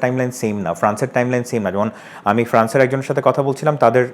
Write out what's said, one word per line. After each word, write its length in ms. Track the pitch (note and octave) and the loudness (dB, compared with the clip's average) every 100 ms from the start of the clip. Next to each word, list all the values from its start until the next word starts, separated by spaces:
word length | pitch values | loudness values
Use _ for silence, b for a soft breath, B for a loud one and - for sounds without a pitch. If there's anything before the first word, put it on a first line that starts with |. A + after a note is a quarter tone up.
টাইমলাইন 300 | B2+ B2+ B2+ | -2 -2 -4
সেম 260 | B2+ A2 G#2 | -4 -4 -4
না, 180 | E2+ | -4
ফ্রান্সের 340 | E2+ G#2+ G#2+ C3 | 0 0 0 -2
টাইমলাইন 320 | B2+ B2 B2 | 0 0 -2
সেম 180 | A#2+ A#2+ | -2 -4
না। 80 | G2 | -2
যেমন 200 | G2 A2 B B B | -2 -4 B B B
আমি 200 | G2+ G#2+ | 0 0
ফ্রান্সের 360 | A#2 A2+ A2+ C#3+ | 2 2 2 2
একজনের 220 | B2+ C3+ | 2 0
সাথে 180 | C3 C#3+ | -2 0
কথা 180 | C3 C3 | 2 2
বলছিলাম, 340 | C#3 C3 D#3 D3 | -2 -2 -2 2
তাদের 320 | A#2 B2+ B2 | 4 4 0